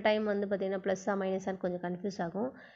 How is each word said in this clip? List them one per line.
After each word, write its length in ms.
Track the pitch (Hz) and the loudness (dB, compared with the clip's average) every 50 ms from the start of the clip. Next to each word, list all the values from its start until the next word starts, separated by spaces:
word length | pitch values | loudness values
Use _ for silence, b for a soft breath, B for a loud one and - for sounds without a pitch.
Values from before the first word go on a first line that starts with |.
| 202 214 | 4 4
டைம் 160 | 214 214 214 214 | 4 4 4 2
வந்து 160 | 202 202 202 196 | 2 2 2 0
பார்த்தீங்கன்னா 320 | 202 190 190 190 196 190 190 | 0 0 0 0 0 0 0
ப்ளஸ்ஸா 300 | 196 190 190 - - 202 196 | 0 0 0 0 0 0 0
மைனஸான்னு 400 | 196 190 190 190 190 196 190 190 - | 2 0 0 0 0 -2 -4 -2 -2
கொஞ்சம் 180 | 185 180 180 180 | -2 -2 0 -2
கன்ஃபியூஸ் 340 | 180 180 175 180 208 175 - 180 | -2 -2 -2 -2 -4 -2 -2 -4
ஆகும். 240 | 165 165 190 220 262 254 B B B B | -2 -2 -2 -2 -2 -4 B B B B